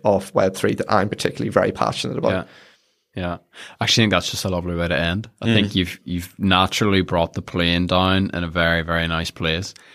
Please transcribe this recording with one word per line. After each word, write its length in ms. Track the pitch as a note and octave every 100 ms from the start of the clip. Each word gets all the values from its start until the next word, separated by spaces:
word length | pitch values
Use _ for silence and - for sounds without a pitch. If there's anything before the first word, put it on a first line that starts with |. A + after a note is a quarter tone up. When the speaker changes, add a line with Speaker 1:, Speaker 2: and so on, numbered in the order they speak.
Speaker 1:
of 300 | G#2+ G2 -
Web 220 | - F#2+ -
three 180 | G#2 G#2+
that 160 | -
I'm 160 | G#2 G2+
particularly 400 | - - - A2+
very 220 | G2+ G2
passionate 460 | - - - - B2
about. 140 | A2+
Speaker 2:
Yeah. 120 | F#2 - - - _ _ _ _ G2
Yeah. 220 | F2 F2 _ - - -
I 40 | G#2+
actually 180 | -
think 80 | A2
that's 180 | F2+ -
just 140 | - G2
a 40 |
lovely 260 | F2 F2 E2+
way 120 | E2+
to 100 | D2+
end. 320 | E2+ F#2+ A2 _
I 60 | A2
Speaker 1:
Mm. 60 |
Speaker 2:
think 220 | G#2+ G2+ F#2+
you've, 240 | F2+ -
you've 340 | - F2 F2 -
naturally 640 | G2 F#2 F#2+ - G#2+ G2
brought 320 | F2 F2 E2
the 80 | -
plane 460 | - F#2 E2+ F2 F2
down 420 | F#2 F#2 F#2+ G2
in 100 | F2
a 40 | E2+
very, 320 | E2+ E2 E2
very 240 | E2 E2 E2
nice 240 | E2 E2
place. 420 | - D#2+ E2 F#2+ - -